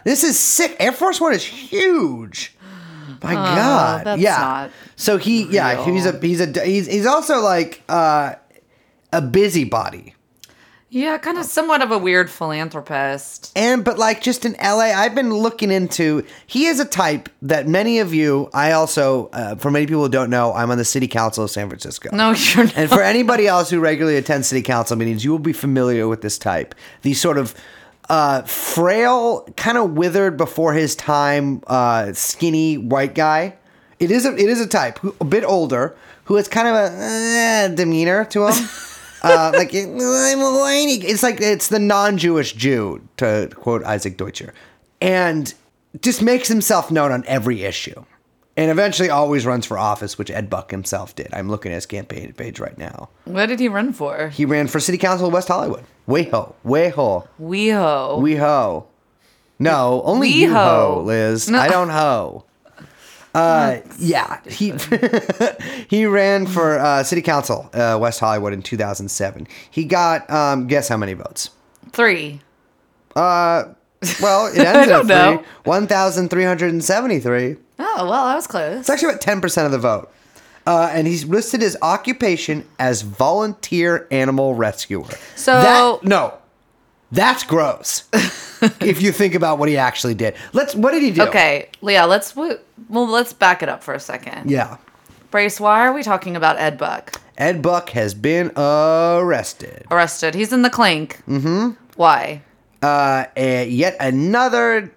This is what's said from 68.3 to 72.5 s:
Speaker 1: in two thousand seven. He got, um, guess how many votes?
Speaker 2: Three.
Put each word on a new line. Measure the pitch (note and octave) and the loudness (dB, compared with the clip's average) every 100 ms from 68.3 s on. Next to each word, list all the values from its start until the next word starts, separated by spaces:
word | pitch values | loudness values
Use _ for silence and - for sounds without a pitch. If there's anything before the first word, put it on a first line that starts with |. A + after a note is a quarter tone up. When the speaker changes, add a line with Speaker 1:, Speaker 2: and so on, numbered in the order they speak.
| G#2+ G#2 | 0 -4
Speaker 1:
in | G2 | -6
two | - A2 | -6 -6
thousand | G#2 G2 G2+ | -4 -6 -8
seven. | - G2 F#2 D2+ - - | -6 -6 -6 -16 -20 -10
He | - D3+ | -8 -2
got, | F3 E3+ D#3+ - | 0 2 0 -2
um, | D3+ C#3+ C3+ B2 | 0 0 0 0
guess | C#3+ - | -2 0
how | A2+ | -2
many | G2+ | -4
votes? | F#2 - - - - _ _ - | -8 -12 -12 -12 -14 _ _ -10
Speaker 2:
Three. | - A#3 F3 D3+ C#3+ - | 0 2 2 -4 -12 -20